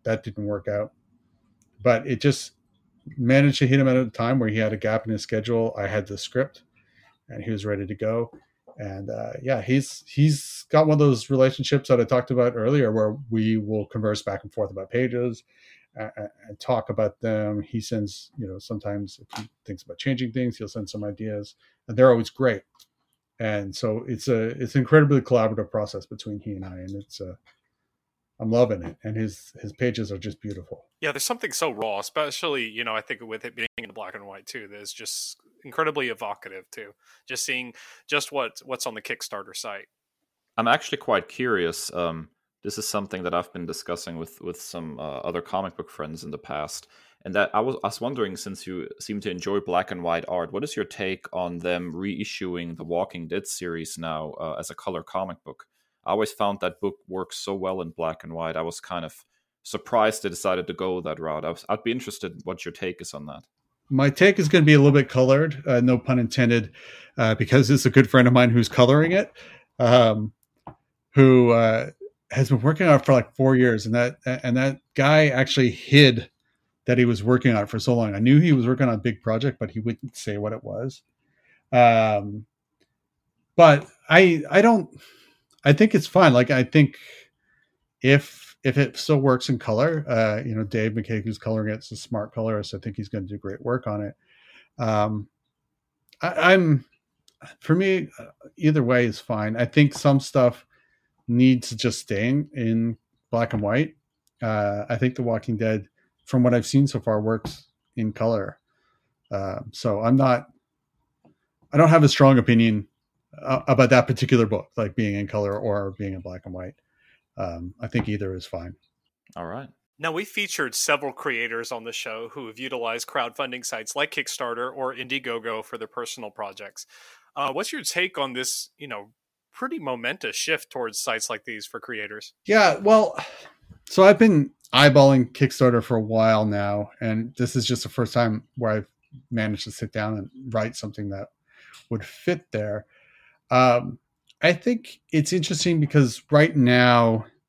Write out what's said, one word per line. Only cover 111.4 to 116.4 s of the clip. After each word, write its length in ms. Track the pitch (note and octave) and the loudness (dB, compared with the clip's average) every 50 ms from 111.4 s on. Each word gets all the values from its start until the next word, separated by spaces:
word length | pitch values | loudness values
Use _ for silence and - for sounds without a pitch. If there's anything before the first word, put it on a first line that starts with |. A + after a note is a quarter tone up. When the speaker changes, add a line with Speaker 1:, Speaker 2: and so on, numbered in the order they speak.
| _ _ _ _ _ _ - | _ _ _ _ _ _ 4
Speaker 1:
I 40 | D3 | 6
don't 120 | E3 D#3 | 6 8
have 140 | D#3+ E3 D3 | 8 8 6
a 60 | C3+ | 6
strong 280 | - - C#3 C3+ C3+ B2 | 6 6 6 8 8 6
opinion, 500 | A2+ - A#2 A2+ A#2 A2+ G#2+ G#2 G2+ - _ _ _ _ _ _ _ _ _ - | 6 4 4 6 6 4 2 0 -4 -8 _ _ _ _ _ _ _ _ _ -12
uh, 200 | - - C3 B2 - - | -6 -4 -4 -2 0 2
about 220 | C3 B2 B2+ A#2 | 4 4 6 6
that 180 | B2+ B2 A#2+ - | 6 6 4 4
particular 380 | B2 - B2+ - C3 A#2+ A2+ | 0 -2 0 2 4 4 4
book, 240 | G2+ A2 - - _ _ - | 2 0 -4 -6 _ _ -6
like, 180 | A2 G2+ - | -6 -4 -4
being 200 | - A2 G#2 G2+ | -2 -2 -2 -2
in 120 | G2+ G2+ F#2+ | -4 -6 -6
color 300 | - G#2+ G#2 G2+ G2+ G#2+ | -4 -4 -4 -4 -4 -4
or 380 | A#2 A2+ G2+ G#2 G2+ G2 F#2+ - | -4 -4 -4 -4 -4 -6 -8 -8
being 160 | G#2 G2 F#2 | -10 -10 -10
in 80 | F2+ | -10
black 240 | F2 F2+ F#2 F2+ | -12 -14 -16 -16